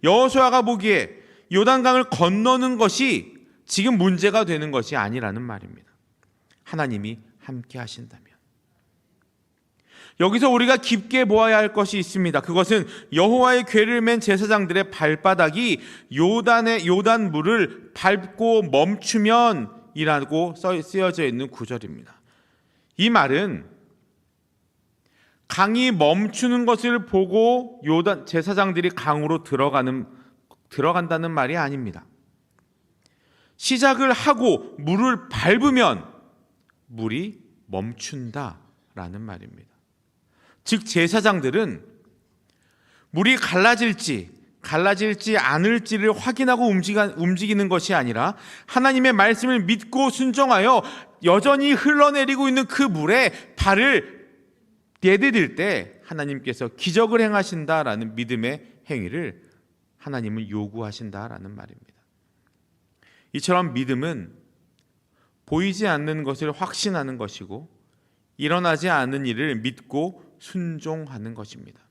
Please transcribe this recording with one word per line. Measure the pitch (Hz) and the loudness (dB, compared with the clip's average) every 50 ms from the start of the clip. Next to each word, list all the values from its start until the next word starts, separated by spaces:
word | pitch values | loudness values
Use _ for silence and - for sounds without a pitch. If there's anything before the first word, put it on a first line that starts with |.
| - | 4
여호수아가 | 151 185 226 254 262 254 269 262 254 240 254 240 | 4 6 6 4 4 4 4 4 4 4 2 2
보기에 | 214 240 208 185 220 202 165 104 85 - - - _ _ _ _ _ 175 | 2 -2 -2 0 0 2 2 0 -4 -10 -20 -20 _ _ _ _ _ 0
요단강을 | 185 214 226 262 262 247 254 254 254 254 | 2 4 4 4 4 4 4 4 2 2
건너는 | 254 - - 175 175 190 208 220 247 254 254 254 254 254 226 | 0 0 0 2 2 2 2 2 2 2 2 2 -2 0 0
것이 | 226 196 - - 269 269 220 113 - - - - _ _ _ _ _ | 0 0 0 0 -2 0 -2 -2 -4 -10 -20 -20 _ _ _ _ _
지금 | _ - - 196 247 247 202 | _ -4 -2 0 2 2 2
문제가 | 175 190 185 170 165 202 190 226 214 | 2 2 2 2 0 2 2 2 0
되는 | 170 170 151 151 151 | 0 -2 -4 -4 -4
것이 | 143 127 110 - 147 | -4 -4 -4 -2 -4
아니라는 | 131 104 101 113 131 117 104 98 113 123 | -4 -4 -2 -4 -6 -6 -6 -6 -8 -10
말입니다. | 120 110 98 90 90 87 - _ _ _ _ _ _ _ _ _ _ _ _ _ _ _ _ _ | -12 -14 -14 -16 -18 -20 -20 _ _ _ _ _ _ _ _ _ _ _ _ _ _ _ _ _
하나님이 | - - 160 151 135 117 101 101 107 117 113 - _ _ _ | -12 -6 -6 -4 -4 -4 -6 -8 -8 -12 -14 -18 _ _ _
함께 | _ - 135 123 117 _ - 131 | _ -14 -14 -14 -14 _ -14 -14
하신다면. | 120 110 - - 120 117 - - _ _ _ _ _ _ _ _ _ _ _ _ _ _ _ _ _ _ _ _ _ _ _ _ _ _ _ _ _ _ _ _ _ _ _ - - - _ _ | -14 -14 -14 -18 -20 -20 -20 -20 _ _ _ _ _ _ _ _ _ _ _ _ _ _ _ _ _ _ _ _ _ _ _ _ _ _ _ _ _ _ _ _ _ _ _ -20 -20 -20 _ _
여기서 | 170 190 202 240 247 269 | 0 2 2 4 4 6
우리가 | 247 240 240 247 262 262 | 6 6 6 4 4 2
깊게 | 254 - 233 208 190 - - 262 254 | 2 -2 -2 -2 -2 0 2 2 2
보아야 | 202 208 214 220 226 220 214 | 4 4 4 4 6 4 4
할 | 214 208 214 | 4 2 2
것이 | 208 202 190 208 202 | 0 -2 0 0 -6
있습니다. | 175 - - 190 185 170 147 147 | -6 -4 -2 -2 -2 0 0 -2
그것은 | - - 170 180 185 180 220 214 160 - - - - _ - | -2 0 2 2 2 4 2 0 0 -2 -10 -20 -16 _ 2
여호와의 | 151 180 208 233 254 254 254 254 247 247 | 2 4 4 6 4 4 4 4 2 2
궤를 | - - 220 208 214 240 240 | 2 2 2 2 4 2 2
맨 | 226 226 233 233 | 2 2 2 2
제사장들의 | 226 208 196 190 208 208 220 208 196 165 175 190 196 196 | 2 0 0 0 2 2 2 2 2 0 0 -2 -2 -2
발바닥이 | - - 160 151 156 151 - 190 190 180 175 156 151 196 247 240 175 123 - - - - _ _ 127 | -4 -2 0 0 0 2 2 2 4 4 2 2 2 0 0 0 -2 -2 -4 -16 -20 -20 _ _ -2
요단의, | 139 160 180 214 233 220 226 233 233 226 226 226 220 170 | 2 2 2 2 2 2 4 2 4 4 2 0 0 2
요단 | 170 180 190 202 220 226 233 220 190 156 | 0 0 2 4 2 2 2 2 -2 -2
물을 | 151 151 180 226 226 190 - - - - - _ | -2 0 0 2 2 0 -2 -4 -12 -20 -20 _
밟고 | - - 190 202 196 180 185 - - 226 226 226 220 202 | -2 0 0 0 0 -4 -10 -8 -4 0 2 2 2 2
멈추면이라고 | 160 131 135 156 180 208 202 - - - 226 208 214 226 240 240 233 214 151 113 101 - - - - _ 151 156 151 156 143 139 139 147 160 170 175 160 | 2 2 2 2 2 0 -4 -6 -2 -2 0 2 4 4 4 4 4 2 0 -4 -8 -12 -20 -20 -16 _ -4 -2 0 0 0 -2 -2 -2 -2 -2 -2 -6
써-, | 170 - 185 185 170 | -6 -4 -4 -4 -4
쓰여져 | 156 - - 190 185 185 170 - 160 | -6 -6 -4 -2 -2 -2 -2 -2 -4
있는 | 135 120 120 135 127 | -4 -4 -4 -8 -10
구절입니다. | - - 120 - 127 117 110 95 76 57 - - - _ _ _ _ _ _ _ _ _ _ _ _ _ _ _ _ - | -10 -14 -12 -10 -10 -12 -10 -14 -16 -16 -20 -20 -20 _ _ _ _ _ _ _ _ _ _ _ _ _ _ _ _ -2
이 | 180 226 | 0 2
말은 | 233 208 147 139 135 151 202 202 127 80 - - - _ _ _ _ _ _ _ _ _ _ _ _ _ _ _ _ _ _ _ _ _ _ _ _ _ _ _ _ _ _ _ _ _ _ | 4 4 4 4 2 0 -2 -4 -6 -10 -12 -16 -20 _ _ _ _ _ _ _ _ _ _ _ _ _ _ _ _ _ _ _ _ _ _ _ _ _ _ _ _ _ _ _ _ _ _
강이 | _ - - 190 202 220 233 254 254 233 | _ 0 0 0 2 2 2 2 2 2
멈추는 | 175 151 147 160 190 214 214 214 - 247 247 240 247 240 | 4 4 4 4 2 0 -2 -4 -2 0 0 0 2 2
것을 | 233 233 220 - 240 240 240 202 | 2 0 0 0 0 0 0 -2
보고 | - - 190 190 180 180 220 226 233 247 247 247 233 - - 147 | 0 0 0 0 2 2 2 4 4 2 0 -2 -6 -16 -10 -2
요단, | 147 156 165 170 208 196 147 131 | 0 0 2 2 0 -2 -2 -6
제사장들이 | - - 165 156 185 202 190 196 196 180 170 175 180 | -4 -4 -4 -2 -2 0 0 0 0 0 -2 -2 -2
강으로 | 175 - - 160 147 151 151 156 165 160 160 | -4 -4 -2 -2 -2 0 0 -2 -2 -2 -2
들어가는, | - 143 127 135 143 139 139 127 127 127 131 107 - - - - _ _ _ _ _ _ _ _ _ | -4 -2 0 0 0 0 0 -2 -2 -4 -6 -8 -12 -16 -20 -20 _ _ _ _ _ _ _ _ _
들어간다는 | - - 135 165 175 180 175 170 170 160 165 165 | -6 -2 -2 0 0 -2 -2 -2 -4 -4 -4 -4
말이 | 165 151 131 127 156 | -2 -2 -2 -2 -2
아닙니다. | 175 156 139 143 139 127 104 82 82 - _ _ _ _ _ _ _ _ _ _ _ _ _ _ _ _ _ _ _ _ _ _ _ _ _ _ _ _ _ _ | -4 -4 -6 -6 -8 -10 -10 -12 -14 -18 _ _ _ _ _ _ _ _ _ _ _ _ _ _ _ _ _ _ _ _ _ _ _ _ _ _ _ _ _ _
시작을 | _ - - 262 247 254 277 269 226 269 269 247 | _ -4 -2 0 2 4 2 2 4 2 0 0
하고 | - - 294 277 226 247 240 165 123 - - - - | 0 2 0 0 2 4 2 2 2 -2 -10 -16 -10
물을 | 147 147 175 196 240 262 247 185 - - | -4 -2 0 2 2 2 0 0 -4 -10
밟으면 | - 113 110 160 202 233 247 294 262 254 240 170 120 90 78 - - - _ _ _ _ _ _ _ _ _ _ _ _ _ _ | -8 -2 2 2 2 4 4 2 4 4 2 2 2 -2 -6 -16 -20 -20 _ _ _ _ _ _ _ _ _ _ _ _ _ _
물이 | 117 113 113 110 107 139 185 214 - - _ _ _ _ _ | -12 -8 -6 -6 -4 -6 -8 -10 -12 -18 _ _ _ _ _
멈춘다라는 | _ 95 95 98 113 120 117 - - - 139 123 117 110 139 143 110 82 - _ _ _ _ _ _ _ 104 92 87 90 101 | _ -8 -8 -8 -8 -10 -12 -14 -14 -12 -12 -14 -12 -12 -10 -12 -12 -14 -16 _ _ _ _ _ _ _ -14 -14 -14 -14 -14
말입니다. | 113 110 98 85 - - - - - _ _ _ _ _ _ _ _ _ _ _ _ _ _ _ _ _ _ _ _ | -14 -14 -16 -18 -20 -20 -20 -20 -20 _ _ _ _ _ _ _ _ _ _ _ _ _ _ _ _ _ _ _ _
즉, | - 226 214 - | -4 -4 -4 -4
제사장들은 | - - 175 165 170 180 226 196 220 202 180 135 131 131 196 226 170 101 80 - - _ _ _ _ _ _ _ _ _ _ _ _ _ _ _ _ _ _ _ _ _ _ _ _ | -4 -2 0 0 2 0 2 2 2 0 2 -2 -2 -2 -2 -2 -4 -6 -12 -16 -20 _ _ _ _ _ _ _ _ _ _ _ _ _ _ _ _ _ _ _ _ _ _ _ _
물이 | - 156 196 226 262 | -4 0 2 2 2
갈라질지, | 247 - - 165 180 190 226 240 208 233 233 202 - - - 139 107 90 82 - - _ _ _ _ | 2 0 -2 0 4 4 4 4 4 0 -2 -2 -4 -4 -6 -6 -6 -8 -12 -18 -20 _ _ _ _
갈라질지 | - - 156 156 175 196 202 185 208 214 208 208 - 220 220 196 | -12 -4 -2 0 2 2 0 0 -2 -4 -4 -6 -4 -2 -2 0
않을지를 | 139 131 139 156 175 208 233 233 226 - 220 214 196 214 214 | 0 0 0 2 2 2 0 0 -2 -4 -4 0 0 0 0
확인하고 | 208 - 240 247 - 269 254 247 233 247 | 0 -4 -6 -4 -2 0 0 2 2 2
움직이가-, | 233 202 185 165 185 208 208 208 202 - | 0 0 0 -2 -2 0 0 -2 -2 -2
움직이는 | 156 170 175 185 175 196 208 214 202 202 190 | -4 -2 -2 -2 -2 -2 -2 0 0 0 0
것이 | 180 175 160 - 196 | 0 -2 -2 0 0
아니라 | 165 127 123 113 110 123 175 208 - - - - - - | 0 0 0 -2 -2 -2 -4 -4 -8 -16 -20 -20 -20 -20
하나님의 | - - 262 254 269 269 262 254 262 240 | -4 -2 2 2 2 2 4 4 2 4
말씀을 | 202 196 214 226 220 226 254 254 240 | 4 4 4 4 2 0 0 0 0
믿고 | 185 170 233 220 - - - 262 269 269 | 0 0 -2 -2 -4 -6 -2 0 0 0
순종하여 | - - 262 262 226 269 277 262 247 196 190 233 262 220 - - - - - - _ _ - | 0 0 -2 -2 2 0 2 4 4 4 4 4 4 2 2 -4 -12 -16 -20 -20 _ _ 2
여전히 | 170 175 202 - 277 277 277 277 285 285 | 4 4 6 6 4 2 4 4 2 2
흘러내리고 | 214 - 285 302 294 285 294 285 285 269 262 269 262 277 269 | 2 4 2 4 6 4 4 4 2 0 0 0 0 0 0
있는 | 254 262 269 | 2 0 -2
그 | - - - 277 | -2 -2 -2 0
물에 | 262 180 160 151 156 208 254 262 196 - - - - - | 0 0 -2 0 2 2 4 2 2 -2 -4 -20 -20 -8
발을 | - - 196 196 196 233 277 - - - - - - - _ _ _ _ _ _ _ _ _ _ _ _ _ _ _ | -2 0 2 2 4 4 4 2 2 0 -4 -18 -20 -20 _ _ _ _ _ _ _ _ _ _ _ _ _ _ _
내디딜 | - 185 190 202 220 277 226 226 170 131 - | 2 2 4 4 2 2 2 2 0 0 -2
때 | - 170 208 185 120 87 82 - _ _ | -4 -4 -2 -2 -4 -6 -8 -18 _ _
하나님께서 | - 170 156 147 143 139 135 - 123 120 - 131 117 | -14 -10 -8 -6 -6 -8 -8 -8 -8 -8 -6 -8 -10
기적을 | - - - 180 165 202 226 220 220 233 226 | -10 -6 -6 -2 2 2 2 2 2 2 2
행하신다라는 | 214 208 202 185 - 185 165 151 147 160 160 151 127 107 107 113 110 107 | 2 0 -2 -2 -2 -6 -8 -4 -2 -2 -2 0 -2 -4 -4 -6 -8 -8
믿음의 | 113 120 113 127 113 110 123 143 151 - - _ _ _ _ | -8 -6 -6 -4 -4 -4 -4 -6 -6 -12 -20 _ _ _ _
행위를 | 156 127 98 87 107 160 170 123 - - _ _ _ _ _ _ _ _ _ _ _ | -8 -8 -8 -8 -8 -8 -10 -10 -12 -16 _ _ _ _ _ _ _ _ _ _ _
하나님은 | _ _ 151 139 127 117 107 107 110 110 98 | _ _ -12 -10 -8 -8 -8 -8 -8 -10 -8
요구하신다라는 | 101 104 104 104 104 113 113 104 104 - 117 107 95 98 104 117 117 95 95 95 104 | -8 -8 -8 -8 -10 -10 -12 -10 -12 -14 -16 -14 -12 -14 -14 -14 -16 -18 -18 -18 -18
말입니다. | - - - - _ _ _ _ _ _ _ _ _ _ _ _ _ _ _ _ _ _ _ _ _ _ _ _ _ _ _ _ _ _ _ _ | -20 -20 -20 -20 _ _ _ _ _ _ _ _ _ _ _ _ _ _ _ _ _ _ _ _ _ _ _ _ _ _ _ _ _ _ _ _
이처럼 | 143 - - 180 180 180 165 123 | -8 -2 0 0 0 0 -2 -4
믿음은 | 123 131 123 131 123 139 165 165 123 90 82 110 _ _ _ _ _ _ _ _ _ _ _ _ _ _ _ _ _ _ _ _ _ _ | -6 -4 -4 -4 -4 -4 -6 -6 -8 -12 -16 -20 _ _ _ _ _ _ _ _ _ _ _ _ _ _ _ _ _ _ _ _ _ _
보이지 | - 147 160 180 196 190 190 214 202 | -6 -4 -2 -2 -2 -4 -2 -2 -2
않는 | 165 147 147 156 156 156 151 | -2 -2 -2 -6 -6 -6 -6
것을 | 135 139 - 160 151 147 | -8 -6 -6 -6 -8 -6
확신하는 | - 190 175 - - - 208 190 170 139 135 131 | -6 -8 -8 -6 -6 -6 -4 -4 -4 -6 -8 -8
것이고 | 120 117 101 - - 104 92 98 117 156 160 _ _ _ _ _ _ _ _ _ _ _ _ _ | -10 -10 -12 -12 -16 -16 -14 -16 -16 -16 -20 _ _ _ _ _ _ _ _ _ _ _ _ _
일어나지 | _ 143 147 165 180 180 170 160 151 156 185 | _ -4 -2 -2 0 0 0 -2 0 0 -2
않는 | 170 147 131 123 135 139 139 | 0 0 0 -2 -4 -6 -4
일을 | 127 113 110 143 156 135 | -6 -4 -4 -4 -4 -4
믿고 | 113 110 113 113 - - _ - 139 156 185 185 - - _ _ _ | -4 -6 -8 -8 -10 -20 _ -6 -6 -6 -6 -8 -14 -20 _ _ _
순종하는 | - - - 190 175 170 160 156 - 156 156 160 156 143 135 113 104 113 117 | -20 -12 -10 -8 -8 -8 -8 -10 -10 -10 -10 -10 -10 -14 -14 -14 -14 -14 -14
것입니다. | 113 104 - - 60 - 57 - _ _ _ | -14 -16 -18 -18 -20 -20 -20 -20 _ _ _